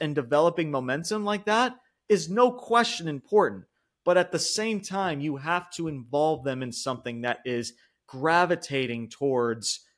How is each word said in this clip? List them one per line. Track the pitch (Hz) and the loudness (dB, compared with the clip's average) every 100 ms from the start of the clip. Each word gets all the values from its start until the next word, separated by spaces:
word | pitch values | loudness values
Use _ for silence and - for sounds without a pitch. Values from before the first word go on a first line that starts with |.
and | 156 | -2
developing | 147 120 147 170 175 160 | -2 2 4 4 2 -2
momentum | 139 127 139 165 214 | -2 -2 -4 -2 -4
like | 208 208 | -2 -2
that | 208 220 247 247 _ _ - | 0 2 2 -2 _ _ 2
is | 202 160 | 2 2
no | 202 247 | 4 4
question | 247 - 233 226 - 165 | 2 2 2 4 -2 -6
important. | 143 - 208 156 95 - _ _ _ | -8 2 4 4 0 -16 _ _ _
But | - 180 | 2 4
at | 180 | 4
the | 165 | 0
same | - - 220 208 | -2 -2 -2 -4
time, | 196 196 190 143 | -4 -4 -2 -2
you | 147 139 | -4 -6
have | 151 175 175 | -2 -2 -2
to | - 165 | -8 -6
involve | 139 117 143 156 151 | -6 -4 2 2 2
them | 135 131 | -2 -4
in | 127 | -6
something | 117 135 120 120 117 | -6 -6 -6 -6 -6
that | 120 117 | -4 -4
is | 127 120 113 - _ _ _ | -4 -4 -6 -12 _ _ _
gravitating | 131 156 170 180 175 - 139 127 117 113 | -4 2 4 4 0 -2 -4 -2 -4 -8
towards | - 139 127 117 113 101 - _ | -4 0 0 0 -2 -4 -8 _